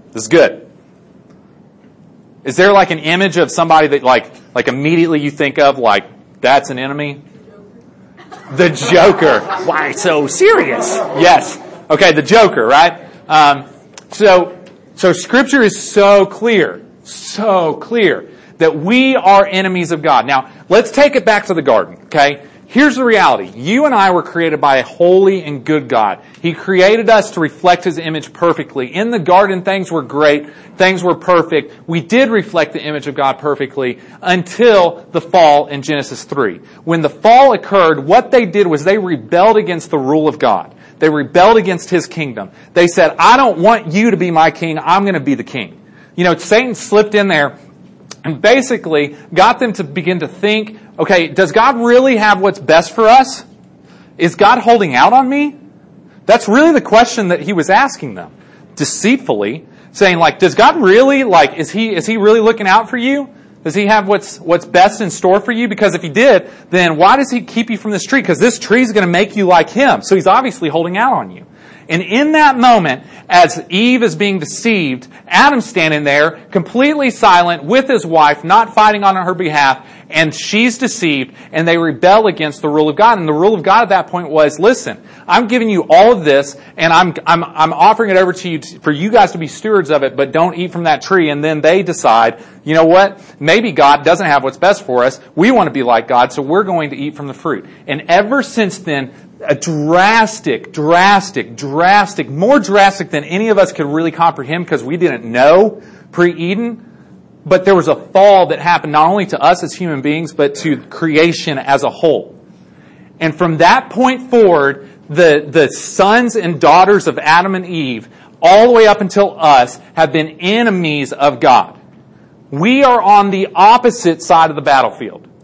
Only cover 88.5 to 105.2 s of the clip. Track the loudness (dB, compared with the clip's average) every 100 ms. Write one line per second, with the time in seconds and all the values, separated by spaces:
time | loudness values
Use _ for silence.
88.5 | -10 -12 -8 -6 -4 0 2 2 -2 -12
89.5 | -10 -2 -2 0 -2 -2 -4 -4 0 -2
90.5 | -4 -8 -6 -2 -2 0 0 0 -2 -4
91.5 | 0 2 0 -2 -2 2 2 2 -2 -16
92.5 | -16 -2 2 4 4 2 -2 -20 -6 0
93.5 | 0 0 2 2 4 2 0 0 0 -2
94.5 | -2 0 0 -2 0 0 -4 -12 -2 2
95.5 | 2 0 -2 0 0 0 0 0 -4 -4
96.5 | -2 -2 -4 -6 -8 -12 -10 -16 -10 -8
97.5 | -8 -10 -20 -10 -10 0 0 0 -4 -4
98.5 | -4 -4 -6 -6 -6 -6 -16 -20 _ -6
99.5 | -4 -4 -4 0 2 2 2 0 -4 -6
100.5 | -6 -6 -6 0 2 4 2 0 -8 -10
101.5 | -12 -8 -2 2 2 0 -6 -10 -4 2
102.5 | 2 2 2 2 0 -8 -8 -6 -4 0
103.5 | 0 0 -2 -6 -4 -4 -2 -2 -2 -8
104.5 | -8 -4 -6 -6 -4 -4 -4